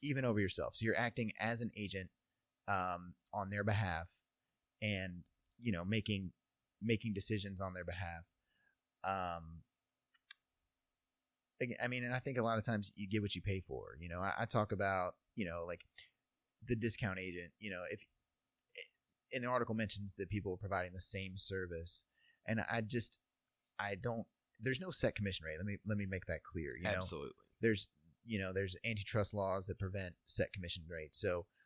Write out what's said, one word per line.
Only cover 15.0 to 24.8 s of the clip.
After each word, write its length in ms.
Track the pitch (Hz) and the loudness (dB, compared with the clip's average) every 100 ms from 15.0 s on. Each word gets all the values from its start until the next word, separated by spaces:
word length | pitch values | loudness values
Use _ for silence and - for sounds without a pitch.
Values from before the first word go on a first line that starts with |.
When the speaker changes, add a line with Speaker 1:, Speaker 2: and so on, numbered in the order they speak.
| 90 - _ - | 2 -4 _ -4
Speaker 1:
you 80 | |
know, 200 | 90 85 85 | -2 -2 -4
like, 180 | 85 - - - _ _ _ _ _ - | -6 -10 -20 -20 _ _ _ _ _ -2
the 80 | |
discount 440 | 120 113 - 104 92 | 0 2 0 -2 -2
agent, 340 | 92 87 85 - | -4 -6 -8 -8
you 120 | 104 | -6
know, 120 | 90 87 | -4 -4
if, 120 | 104 - _ _ _ _ _ _ - - - _ _ - | -6 -10 _ _ _ _ _ _ -16 -16 -18 _ _ -6
and 120 | 131 | -2
the 40 | 123 | 2
article 260 | 127 117 | 2 2
mentions 400 | 110 107 101 101 | 2 0 0 -4
that 160 | - 95 | -4 -2
people 240 | 101 95 | 0 0
are 20 | 90 | -2
providing 380 | 98 95 90 | 0 0 0
the 60 | 90 | -4
same 360 | - 98 95 95 | -4 -4 -4 -4
service. 680 | - 95 90 82 85 - - _ _ _ - | -4 -2 -2 -4 -4 -6 -8 _ _ _ -2
And 140 | 113 | 0
I 200 | - 113 | 2 0
just, 380 | 110 120 - - _ _ _ _ _ - | 0 0 0 -4 _ _ _ _ _ -4
I 180 | 101 98 | -2 0
don't, 300 | 123 113 - _ _ - | -2 -2 -6 _ _ -4
there's 200 | 117 131 | 0 0